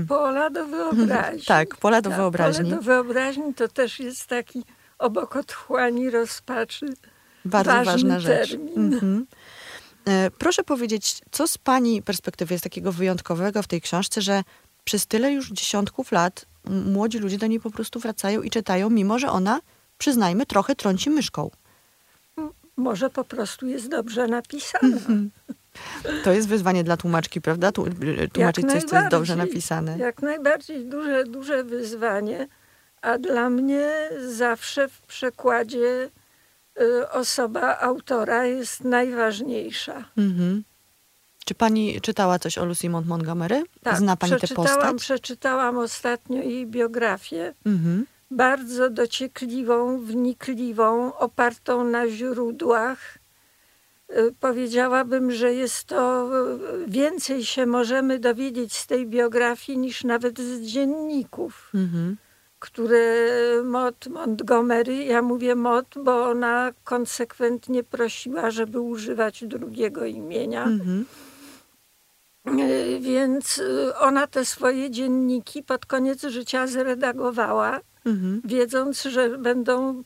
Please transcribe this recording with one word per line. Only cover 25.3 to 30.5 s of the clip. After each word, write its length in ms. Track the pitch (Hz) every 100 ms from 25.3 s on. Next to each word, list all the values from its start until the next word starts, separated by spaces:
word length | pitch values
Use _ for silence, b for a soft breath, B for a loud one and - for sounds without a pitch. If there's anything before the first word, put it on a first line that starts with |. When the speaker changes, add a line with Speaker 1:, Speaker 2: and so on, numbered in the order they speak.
| - - - _ B B B - 302
Speaker 2:
To 80 | 202
jest 160 | 196 214
wyzwanie 360 | 214 185 185
dla 120 | 170 170
tłumaczki, 440 | 175 165 160 170
prawda? 320 | 165 170 185
Tu, 140 | 214 175
y, 420 | 175 143 147 156
tłumaczyć 320 | 180 175 170
Speaker 1:
Jak 80 | 269
Speaker 2:
coś, 120 | 285 302
co 60 | -
jest 120 | 807
dobrze 280 | 165 165 165
Speaker 1:
najbardziej. 180 | 359
Speaker 2:
napisane. 440 | 240 - 165 160 165
Speaker 1:
Jak 240 | 247 233
najbardziej 600 | 285 311 277